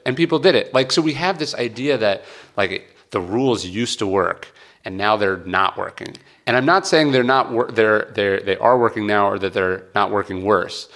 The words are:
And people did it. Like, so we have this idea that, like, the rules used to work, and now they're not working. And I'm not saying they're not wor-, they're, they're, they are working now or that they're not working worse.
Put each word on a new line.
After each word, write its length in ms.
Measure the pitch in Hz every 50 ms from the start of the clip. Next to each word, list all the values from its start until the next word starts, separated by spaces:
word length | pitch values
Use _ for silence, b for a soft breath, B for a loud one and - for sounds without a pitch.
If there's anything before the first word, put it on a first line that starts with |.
| -
And 100 | 131 127
people 240 | 160 170 - 160 151
did 160 | 139 190 160
it. 180 | 113 - - -
Like, 180 | 131 135 135 -
so 80 | 180
we 140 | 156 156 143
have 240 | 131 170 185 196 156
this 160 | 151 139 -
idea 420 | - 120 117 107 113 131 147 139
that, 280 | 120 107 104 98 95 B B B B B B B -
like, 360 | 101 90 95 - - - _ _ _ _
the 100 | - 104
rules 440 | 87 87 101 120 135 131 117 95 90
used 340 | 92 90 107 120 117 - -
to 60 | 113
work, 420 | 98 95 98 90 85 87 - - - b b b b b b b
and 140 | - 92 95
now 180 | 101 107 110
they're 220 | 107 101 95 95 92
not 400 | 85 90 90 92 98 92 - -
working. 360 | 98 95 - - - - - - b b b b b
And 100 | - 120
I'm 100 | 127 131
not 200 | 151 175 196 185
saying 260 | - 180 156 156 147 135
they're 120 | 127 123
not 260 | 123 131 135 - -
wor-, 200 | 123 113 123 - 117
they're, 400 | 110 110 110 107 104 - - 104
they're, 260 | 107 101 98 98 95
they 160 | - 98 95 92
are 200 | 110 113 127 123
working 280 | 117 110 - 110 107
now 240 | 104 104 104 101 98
or 80 | 98 101
that 160 | 95 95 90
they're 300 | 104 95 92 92 95 - - -
not 160 | 104 101 95
working 340 | 104 101 98 - 95 92 95
worse. 440 | 101 107 92 85 - - - - B B